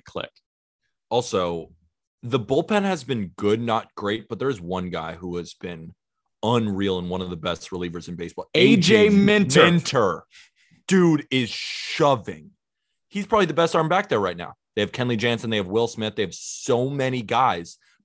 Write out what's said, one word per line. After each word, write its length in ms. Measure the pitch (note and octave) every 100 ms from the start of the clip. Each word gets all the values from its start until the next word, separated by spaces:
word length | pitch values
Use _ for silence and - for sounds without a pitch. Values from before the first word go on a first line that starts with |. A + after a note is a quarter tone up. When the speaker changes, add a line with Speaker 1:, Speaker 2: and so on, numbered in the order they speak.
| -
Speaker 1:
click. 240 | - - _ _ _ _ _ _ _ -
Speaker 2:
Also, 640 | A#2+ B2 G2 F2 E2+ D#2 _ _ _ _ _
the 160 | A#2+ C3
bullpen 440 | G#2 C#3 - G#3
has 200 | G3 F3+
been 280 | B2+ A#2+ F#2 -
good, 260 | G#2 A2+
not 320 | A#2 A2 - -
great, 320 | G2+ G#2+ G#2
but 120 | G#2+
there's 200 | C3 G#2
one 300 | E2+ F#2 F2+
guy 240 | E2+ D#2+ E2
who 200 | F2+ F2
has 160 | D#2+ -
been 380 | F#2 E2 E2 - _ _ _ -
unreal 580 | A2 A#2+ G#2+ G2 G2 F2+
and 100 | F2
one 120 | F#2
of 80 | F2+
the 60 | E2+
best 320 | F2+ E2+ -
relievers 360 | F2+ F2 E2+ F2
in 80 | F2
baseball. 320 | F2 - - D#3
Speaker 1:
A 200 | F#3 G#3+
J 320 | E3+ G#3+ G#3
Minter. 540 | G3+ G3 G#3 D3+ D3+
Speaker 2:
Minter. 600 | F3 E3+ - B2+ G2 D#2+ _ - _ _ _ _ -
Dude 400 | F#3 E3+ D3 -
is 200 | C3 A#2
shoving. 1040 | - - - - - D3 B2 F2+ D#2 D2+ _ _ _ _ _ _
He's 160 | G3+ G3
probably 200 | G#3+ E3+
the 60 |
best 220 | D3+ E3+ F3
arm 140 | D#3+
back 200 | F#3 G3+
there 100 | A2+
right 180 | F#2 F2
now. 160 | E2 - _ G#2+
They 60 |
have 120 | G2+
Kenley 240 | - B2 A2+
Jansen. 320 | A#2+ A2+ A2+
They 80 | G#2+
have 100 | F#2
Will 200 | G#2+ A#2
Smith. 280 | - G#2+ A2+
They 80 |
have 100 | F2+
so 560 | - - - - A#2+ C3+
many 320 | C#3 C3 B2+
guys, 560 | G2+ A#2+ B2 F2 F2 - _ _